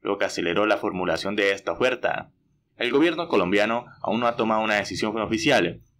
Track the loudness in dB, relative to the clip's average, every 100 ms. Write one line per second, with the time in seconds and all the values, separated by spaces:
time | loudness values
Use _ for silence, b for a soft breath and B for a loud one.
0 | -6 -2 -2 -2 0 2 2 0 0 -2
1 | -2 -2 -2 0 0 0 -4 -2 -2 0
2 | -4 -4 -8 _ _ _ _ -6 0 2
3 | 2 0 0 0 2 2 2 -2 -6 -8
4 | -4 0 0 0 0 0 2 0 -2 -4
5 | -2 -2 -2 0 2 4 2 -4 _